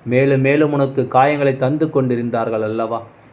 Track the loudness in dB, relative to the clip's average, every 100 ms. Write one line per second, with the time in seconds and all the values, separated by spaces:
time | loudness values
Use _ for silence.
0 | -2 2 2 2 2 2 2 0 -2 -2
1 | 0 2 2 2 0 0 -2 0 0 0
2 | 0 -2 -2 -4 -2 -2 -4 -4 -4 -6
3 | -10 -20 -20